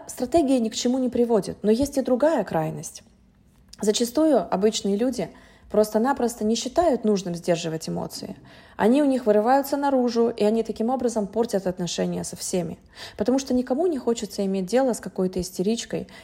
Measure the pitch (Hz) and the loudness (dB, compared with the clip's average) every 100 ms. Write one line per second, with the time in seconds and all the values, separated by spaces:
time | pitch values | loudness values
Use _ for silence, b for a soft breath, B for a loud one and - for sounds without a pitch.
0 | - - 247 339 269 262 220 - 247 262 | -10 -8 0 2 4 2 0 -2 0 0
1 | 254 240 233 226 170 165 202 226 277 277 | 0 0 2 2 0 -4 2 2 2 -2
2 | 254 254 294 302 190 165 156 156 165 - | 0 2 4 2 0 -2 -2 -6 -12 -16
3 | - _ _ _ _ _ _ - 208 208 | -20 _ _ _ _ _ _ -4 0 2
4 | 240 - 320 247 170 185 214 220 202 202 | 0 2 4 4 2 0 0 0 -2 0
5 | 254 240 - B B B B 208 208 214 | -2 -2 -8 B B B B 2 2 2
6 | 247 277 233 - 214 233 254 330 339 233 | 0 0 -2 -2 -2 -2 -2 2 2 2
7 | 214 196 180 170 180 165 165 160 175 175 | 0 0 -2 -6 -2 -2 -2 -6 -6 -8
8 | - - - - B B B B 208 269 | -8 -10 -14 -14 B B B B 4 4
9 | 285 254 220 208 220 269 277 285 285 269 | 4 2 4 4 6 2 2 0 2 2
10 | 247 233 233 233 208 226 220 208 226 262 | 2 2 0 2 2 2 -2 -2 -2 0
11 | 247 226 196 220 233 196 185 180 175 - | -2 -2 -4 -2 0 0 -2 -4 -4 -2
12 | 180 175 175 - - 185 165 185 - B | -4 -4 -8 -10 -4 -4 -4 -10 -18 B
13 | B B 214 262 269 254 247 262 370 277 | B B 0 0 0 -2 0 0 0 0
14 | 240 233 202 - 196 190 185 240 269 208 | -2 -4 -6 -4 -2 -2 0 0 0 -2
15 | 190 - 185 185 175 - 185 226 - 170 | -6 -4 -4 -2 -8 -4 -2 -2 -4 -8
16 | - B | -10 B